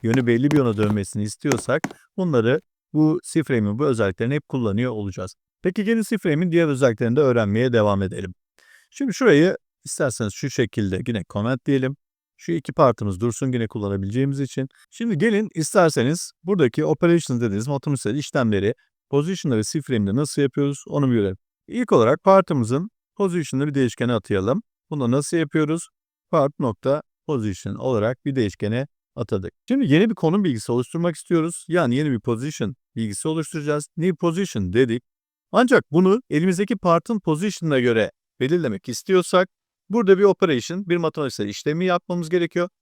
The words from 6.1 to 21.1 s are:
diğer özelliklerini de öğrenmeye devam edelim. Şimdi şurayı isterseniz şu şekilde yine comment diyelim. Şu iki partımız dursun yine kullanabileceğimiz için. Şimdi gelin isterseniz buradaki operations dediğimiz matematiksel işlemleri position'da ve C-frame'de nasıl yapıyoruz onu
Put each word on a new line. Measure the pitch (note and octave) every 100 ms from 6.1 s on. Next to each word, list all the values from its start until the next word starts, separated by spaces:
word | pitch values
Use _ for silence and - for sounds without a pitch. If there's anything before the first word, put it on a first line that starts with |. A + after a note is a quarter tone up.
| G#3+ F#3 D3+ F3+
diğer | E3 E3
özelliklerini | C3+ C3 A2 A#2+ B2
de |
öğrenmeye | C#3+ A#2 G#2 G#2 B2+
devam | A#2 G#2 G2
edelim. | F#2+ - F#2 - _ _ _ _ _
Şimdi | - C#4
şurayı | F#3+ B3+ D3 E3+ - _ _
isterseniz | - - D3 - A2
şu | - C#3
şekilde | - A#2 - G2+ F2+ G#2
yine | A2+ E2
comment | G#2 A2 B2+ -
diyelim. | C#3 C3 C#3 _ _ _ _
Şu | -
iki | E3+ -
partımız | D3 C#3+ A2+ G#2+ F#2
dursun | A#2 - C3+
yine | B2+ A2
kullanabileceğimiz | A2+ G2+ G2 G2 A#2 C#3 C#3
için. | C3+ - C3+ _ _
Şimdi | - A#3 E3+
gelin | G#3+ G#3 G#3+
isterseniz | - D3+ G#3 E3+ D3 A#2+ E3+ - _
buradaki | E3 G3 C3 -
operations | D3+ D#3 F3 E3+ - B2
dediğimiz | A#2 G2 A#2+
matematiksel | C#3+ D3+ C#3 G#2
işlemleri | C3 C#3+ D3+ A#2 G2+ G2 A#2+ _ _ _
position'da | C#3 D#3 F#3+ D3+ A2+
ve |
C-frame'de | G#2+ E3 - A#2+ G2+
nasıl | A2 D3 -
yapıyoruz | C#3 - C#3+ C#3+ -
onu | D3 C3+